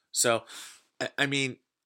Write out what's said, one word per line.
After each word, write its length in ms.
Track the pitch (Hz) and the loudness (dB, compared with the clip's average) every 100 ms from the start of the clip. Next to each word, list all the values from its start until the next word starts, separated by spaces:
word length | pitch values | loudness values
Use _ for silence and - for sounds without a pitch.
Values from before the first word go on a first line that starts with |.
| _ | _
So, 300 | - 123 113 - - - - _ - | 0 4 2 0 -14 -16 -20 _ -8
I, 80 | - - | -6 0
I 80 | 139 | 0
mean, 300 | 139 135 120 _ _ | 0 -2 -4 _ _